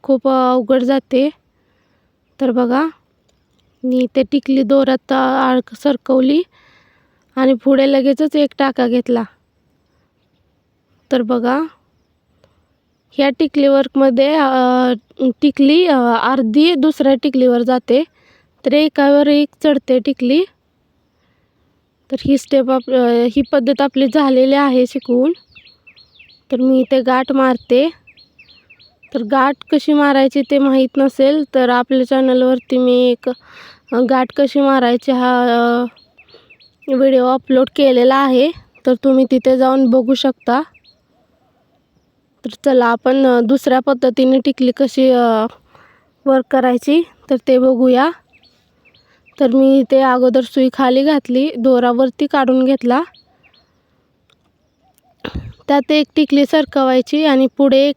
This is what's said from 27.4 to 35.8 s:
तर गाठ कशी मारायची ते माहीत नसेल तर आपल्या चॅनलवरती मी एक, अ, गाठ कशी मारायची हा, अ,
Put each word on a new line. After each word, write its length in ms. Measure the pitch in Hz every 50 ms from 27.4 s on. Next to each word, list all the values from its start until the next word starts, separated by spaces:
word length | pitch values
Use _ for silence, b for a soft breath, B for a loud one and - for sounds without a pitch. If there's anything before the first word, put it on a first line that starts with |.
| 262 262 254 240 - - 240 254 285 330 - _ _ _ _ _ _ _ _ _ _ _ _ _ _ _ _ _ - _ _ _ _ _ -
तर 100 | 254 233
गाठ 320 | 208 277 269 254 277 285 - - -
कशी 220 | 320 294 - - 302
मारायची 480 | 294 285 285 277 269 269 269 - 285 262 -
ते 80 | 285 277
माहीत 300 | 277 277 262 269 262 247 - 277
नसेल 460 | 269 277 - - 269 277 294 311 285 - -
तर 140 | 262 254 247
आपल्या 380 | 247 247 247 - 269 262 254 -
चॅनलवरती 720 | 269 262 269 262 254 254 254 254 262 247 - - 262 254
मी 340 | 254 247 247 247 254 247
एक, 180 | 240 - - 247 247 B B B B B B B B B B _ -
अ, 60 | 233 254 220
गाठ 180 | 269 254 254 240 -
कशी 260 | - 285 254 - 285
मारायची 500 | 277 269 269 269 254 240 240 240 - -
हा, 320 | 254 254 247 247 247 247 247
अ, 420 | 247 233 233 233 240 240 240